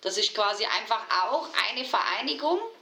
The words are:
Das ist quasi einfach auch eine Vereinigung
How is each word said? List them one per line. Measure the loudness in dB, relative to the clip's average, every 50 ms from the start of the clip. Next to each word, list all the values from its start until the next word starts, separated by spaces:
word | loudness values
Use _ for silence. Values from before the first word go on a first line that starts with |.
| -2
Das | -2 0
ist | 0 0 0 2
quasi | 2 2 2 2 0 -2
einfach | 0 -2 -2 0 0 -2 -2 0 0 2 2 2
auch | 2 2 0 0 0 0 0 0 0
eine | 0 -4 -4
Vereinigung | 0 0 0 2 2 0 -2 -2 -4 -4 -2 0 2 2 2 0 -4 -10 -14